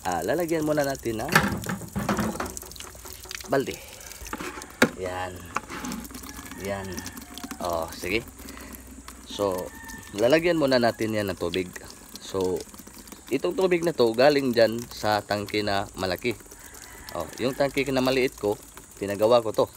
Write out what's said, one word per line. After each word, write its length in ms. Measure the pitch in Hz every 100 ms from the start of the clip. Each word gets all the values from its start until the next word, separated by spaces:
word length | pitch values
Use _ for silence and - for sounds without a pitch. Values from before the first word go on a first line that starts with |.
Ah, 160 | 95 85
lalagyan 480 | 85 151 175 165 151
muna 160 | 151
natin 400 | 139 139 113 110
ng 80 | 131 165 - - - - - - - - - - - - - - - - - - - - -
balde. 240 | 139 117 - - - - - - - - - - - - -
Yan. 320 | 92 90 92 90 90 - - - - - - - - - - - 98
Yan. 200 | 98 95 87 - - - - - -
Oh, 240 | 87 85 82 -
sige. 240 | 90 107 120 - - - - - - - - -
So, 400 | - - 101 92 87 - - - -
lalagyan 480 | 101 117 156 170 165
muna 160 | 139 131
natin 400 | 117 - 110 110
yan 160 | 101
ng 80 | 87
tubig. 320 | 87 87 90 - - - - -
So, 400 | - 95 92 87 - - - - - - -
itong 240 | - 180 220
tubig 320 | 185 180 170
na 80 | 156
to, 160 | 117
galing 400 | 113 139 143 135
dyan 320 | 117 110 113 120
sa 320 | - 107 104
tangke 400 | - 104 101 107
na 240 | 104 101 101 -
malaki. 400 | 92 90 120 110 - - - - - - - -
Oh, 80 | 78 -
yung 160 | 117 131
tangke 320 | 139 135 135
na 160 | 131
maliit 320 | 127 131 127 -
ko, 240 | 104 107 - - - -
pinagawa 400 | 98 98 107 123
ko 160 | 110 104
to. 160 | 120